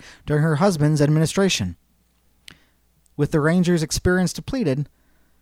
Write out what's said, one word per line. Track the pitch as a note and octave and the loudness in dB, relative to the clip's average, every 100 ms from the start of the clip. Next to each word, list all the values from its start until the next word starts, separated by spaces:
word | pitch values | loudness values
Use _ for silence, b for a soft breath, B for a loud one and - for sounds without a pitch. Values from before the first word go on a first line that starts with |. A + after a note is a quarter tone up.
| B B - | B B -4
during | D3+ | 0
her | D#3+ C#3+ | 0 2
husband's | G3+ D#3+ D3+ D3+ | 0 2 0 2
administration. | D3 D#3 D#3+ F#3+ G3 - F#2 - _ _ _ _ _ _ - b b b b _ _ - | 2 2 0 0 0 0 -6 -10 _ _ _ _ _ _ -20 b b b b _ _ -6
With | D3 | -2
the | D#3+ | 0
Rangers' | D3+ F3+ E3+ E3+ | 2 2 2 0
experience | D3+ - F#3 F#3 F3 | -2 -2 0 0 0
depleted, | - - C4+ D#3+ C3 C#3+ _ _ _ _ _ | -4 -8 -4 -2 -2 -6 _ _ _ _ _